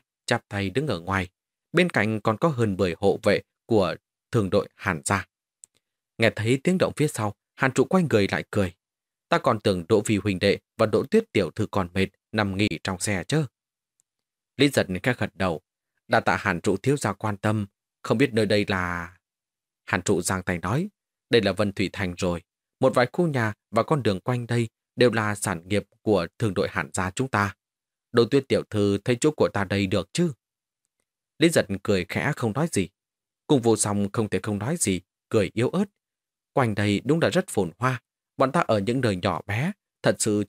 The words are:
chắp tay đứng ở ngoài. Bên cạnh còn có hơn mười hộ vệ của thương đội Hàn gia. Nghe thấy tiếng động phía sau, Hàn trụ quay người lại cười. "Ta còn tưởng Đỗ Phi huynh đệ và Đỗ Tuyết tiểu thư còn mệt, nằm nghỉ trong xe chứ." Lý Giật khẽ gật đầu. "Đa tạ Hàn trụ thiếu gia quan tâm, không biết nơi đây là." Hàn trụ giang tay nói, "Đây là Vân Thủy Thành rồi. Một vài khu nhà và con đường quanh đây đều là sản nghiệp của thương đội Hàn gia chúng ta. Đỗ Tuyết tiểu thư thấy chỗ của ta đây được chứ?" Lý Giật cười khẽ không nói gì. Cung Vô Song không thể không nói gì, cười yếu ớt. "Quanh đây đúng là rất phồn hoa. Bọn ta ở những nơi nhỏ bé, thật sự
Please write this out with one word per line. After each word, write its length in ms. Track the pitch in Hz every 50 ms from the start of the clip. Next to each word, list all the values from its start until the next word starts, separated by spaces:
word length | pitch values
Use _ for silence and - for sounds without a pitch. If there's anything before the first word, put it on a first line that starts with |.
| _ _ _ _ -
chắp 220 | - 120 117 _ -
tay 220 | - 101 98 95
đứng 160 | 92 131 156
ở 140 | 147 101 85
ngoài. 280 | 85 90 95 95 90 - _ _ _ _ _ _ _ _ -
Bên 180 | 165 180 175
cạnh 300 | - 117 104 110 110 107
còn 160 | - 113 110
có 120 | - - 170
hơn 280 | 143 117 117 107 95
mười 180 | 90 98 90 82 -
hộ 200 | - 98 87 82 -
vệ 200 | 104 95 - - _ _ _ _
của 300 | - 120 104 92 82 78 - _ _ _ _ _ - -
thương 180 | 120 101 90
đội 180 | 98 101 - - _
Hàn 280 | - - 98 87 76 -
gia. 220 | - 101 95 - _ _ _ _ _ _ _ - _ _ _ _ _ _ _ _ _ _ -
Nghe 120 | 113 107
thấy 300 | - - 107 113 131 135 -
tiếng 140 | 175 185 185
động 140 | - 87 95
phía 120 | - 147 147
sau, 260 | - - 107 104 - _ _ _ _
Hàn 180 | - 135 135 -
trụ 120 | - 127
quay 200 | - 185 190 175 131
người 180 | 117 107 98 -
lại 140 | 92 80 - -
cười. 240 | - 104 98 87 - _ _ _ _ _ _ _ _ _ _ -
"Ta 100 | 165 165
còn 220 | - 139 113 107
tưởng 240 | - 107 95 90 82 -
Đỗ 120 | 113 104
Phi 160 | 107 - 107
huynh 220 | 98 - 107 95 90
đệ 200 | - 101 92 - _ _ _
và 100 | - 113
Đỗ 180 | - - 107 117 -
Tuyết 220 | - 226 220 _ -
tiểu 180 | 110 90 78
thư 160 | - - 104
còn 220 | - - 101 90 87 90
mệt, 120 | 98 95 95 _ _ _ _ -
nằm 240 | 107 104 98 95
nghỉ 120 | 95 107 101 82 76 -
trong 160 | - 95 90
xe 240 | - 107 101 90 82 -
chứ." 160 | 135 156 151 - _ _ _ _ _ _ _ _ _ _ _ _ _ _ _ _ _ _ _ _ -
Lý 120 | - 143 147
Giật 180 | - 113 98 - 92 87 -
khẽ 120 | 127 123 -
gật 180 | 110 - _
đầu. 240 | - 98 90 80 76 _ _ _ _ _ _ _ _ _ -
"Đa 120 | 123 113
tạ 160 | - 107 90
Hàn 240 | 95 - 104 90 85
trụ 160 | - 107 92
thiếu 200 | - - 131 143
gia 160 | 143 - 110 95
quan 240 | - - 107 104
tâm, 300 | - - 107 107 110 101 - _ _ _ _ _ _ -
không 160 | - 117 113
biết 140 | 139 139 110
nơi 140 | - 107
đây 180 | 95 107 104 101 -
là." 480 | 101 92 90 87 87 85 85 85 - _ _ _ _ _ _ _ _ _ _ _ _ _ _
Hàn 180 | - - 95 -
trụ 200 | - 101 85 92
giang 200 | - 98 92 90
tay 160 | - 90 85
nói, 300 | - 90 113 151 190 208 _ _ _ _ _ _ _ -
"Đây 120 | - 120 101
là 100 | 101 92
Vân 200 | 95 104 101 95
Thủy 180 | - 98 85 -
Thành 220 | - 98 90 90 -
rồi. 240 | 98 90 87 82 - _ _ _ _ _ _ -
Một 140 | 131 131 -
vài 120 | 131 123 120 -
khu 160 | - 175 165
nhà 240 | 139 127 113 107 104 _ _ _
và 120 | - 113 110
con 200 | - 156 147 113
đường 180 | 110 98 90
quanh 260 | - - 123 123 120
đây 220 | 113 117 120 117 113 _ _ _ _ -
đều 140 | - 123 123
là 240 | 110 113 107 104 104
sản 340 | - - 110 92 82 82 92
nghiệp 160 | 101 101 - _ _ _ -
của 240 | 110 104 90 85 82 _ -
thương 160 | 120 107 90
đội 140 | 82 76 -
Hàn 200 | - 95 - - -
gia 180 | - 90 90
chúng 180 | - - 127 131
ta. 260 | - 104 101 101 - _ _ _ _ _ _ _ _ _ _ _ -
Đỗ 120 | 123 120
Tuyết 240 | 110 - 139 135 -
tiểu 140 | 110 92 73 -
thư 280 | - 104 101 101 98 98
thấy 180 | - - 123 117
chỗ 100 | - 156
của 180 | 151 - 107 87
ta 160 | - 101 98
đây 220 | 90 101 98 101
được 220 | 95 104 98 82 _ -
chứ?" 200 | - 175 170 127 _ _ _ _ _ _ _ _ _ _ _ _ _ _ _ _ _ _ _ _ -
Lý 100 | - 170
Giật 180 | 160 117 101 - 101 92 -
cười 240 | - 101 92 87 -
khẽ 240 | - - 80 131 147
không 160 | - 127 110 101
nói 160 | 127 165 170 -
gì. 160 | 104 90 - _ _ _ _ _ _ _ _ _ _ _
Cung 160 | - 151 131 113
Vô 140 | 117 110
Song 320 | 101 - 107 101 101 101 98 -
không 160 | - 107 98
thể 120 | - 95 -
không 160 | 110 104 98
nói 180 | 104 123 170
gì, 240 | 165 - 104 95 87 - _ _ _ _ -
cười 220 | - 110 95 78 -
yếu 140 | 104 123 127
ớt. 160 | - 180 208 - _ _ _ _ _ _ _ _ _ _ _ _ -
"Quanh 220 | 143 127 113 98
đây 260 | 104 101 104 101 98 -
đúng 160 | 120 151 170
là 80 | 143 104
rất 200 | - 180 185 -
phồn 220 | - 107 92 82 - -
hoa. 240 | 123 131 131 120 _ _ _ _ _ _ _
Bọn 160 | - 135 131 -
ta 80 | 170
ở 180 | - - 110 104
những 220 | 98 110 120 139
nơi 160 | 123 110 98
nhỏ 260 | 90 85 101 85 76 -
bé, 260 | - 104 110 147 185 208 _ _ _ _ _ -
thật 140 | - 202 -
sự 260 | - 110 104 104 101